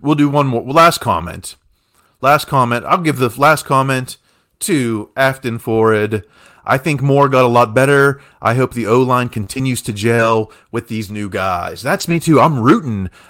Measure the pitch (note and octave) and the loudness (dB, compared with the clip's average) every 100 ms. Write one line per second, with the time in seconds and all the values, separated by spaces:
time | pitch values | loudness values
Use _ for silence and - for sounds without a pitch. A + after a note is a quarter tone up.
0 | C#3+ D3+ D3 C#3+ C#3 A#2 A#2+ D3+ E3+ D#3 | -2 0 2 0 0 -2 -2 2 4 2
1 | A#2+ F2 E2+ F2+ - - _ _ _ _ | -2 -4 -4 -12 -16 -20 _ _ _ _
2 | _ _ C3 D3 - C#3 A#2+ A#2+ - F#3 | _ _ 0 0 0 0 0 -2 -2 -2
3 | D#3+ B2+ B2 B2+ C#3+ D3+ - C3+ C3+ C3 | 0 0 -2 2 2 2 0 0 0 -2
4 | B2+ - _ _ _ _ - D#3+ A#2+ A2 | -6 -14 _ _ _ _ -4 -2 0 -4
5 | G#2 - C3+ C3 B2+ A2+ - A2 A2 G#2+ | -6 -2 0 0 -6 -6 -2 2 2 2
6 | G#2+ G#2+ - _ - _ - C3+ E3 C#3+ | 0 -4 -8 _ -20 _ -4 -2 -2 -2
7 | C#3 C#3 C#3 C3+ B2+ A#2+ A#2 A2 C3+ C#3 | 2 2 4 4 4 4 2 2 2 4
8 | C#3 C#3 - _ G#2+ A#2+ B2 A#2+ G2+ A#2+ | 2 0 -10 _ -2 0 -2 -2 0 2
9 | B2+ B2 B2 A2+ G2 C3+ C3 A#2+ - G#2 | 2 0 -2 -6 -8 -6 -4 -4 -6 -4
10 | A2+ A#2 A2+ A2+ G#2+ - _ A#2 A#2 A2 | 0 0 2 0 -2 -10 _ -10 -8 -8
11 | G2 G#2 G#2 G2 F#2+ F2 F2+ F2 A#2+ F3+ | -8 -10 -8 -6 -4 -4 -6 -8 -6 -4
12 | - E3+ D#3+ C#3+ D3 C#3 A2+ A3 D3 G#2 | -2 -2 2 4 4 4 2 2 0 -6
13 | F#2 - - | -8 -12 -10